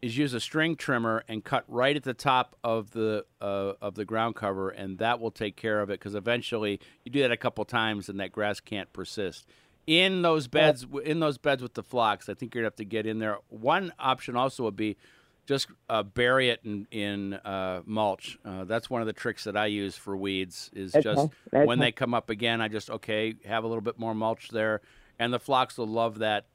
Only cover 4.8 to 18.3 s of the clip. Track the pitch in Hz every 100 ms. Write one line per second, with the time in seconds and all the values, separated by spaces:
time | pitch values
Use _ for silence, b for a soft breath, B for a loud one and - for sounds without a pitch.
4.8 | 98 92 110 120 113 - 107 - 113 107
5.8 | 101 98 101 101 95 120 113 117 107 101
6.8 | B B - 135 131 117 127 110 104 120
7.8 | 113 107 95 98 95 - 104 101 - 107
8.8 | 92 - 92 - 95 80 _ b b b
9.8 | - 160 185 190 175 160 127 151 151 135
10.8 | 127 139 135 160 156 135 147 139 123 -
11.8 | - 127 113 101 - 101 120 120 113 -
12.8 | 107 110 107 110 110 101 _ 110 113 165
13.8 | 185 - 131 127 - 120 131 - 117 101
14.8 | 107 101 b b b b - 139 - -
15.8 | _ 113 101 110 123 131 127 117 113 104
16.8 | 104 113 101 101 98 98 107 98 92 92
17.8 | 85 110 107 95 -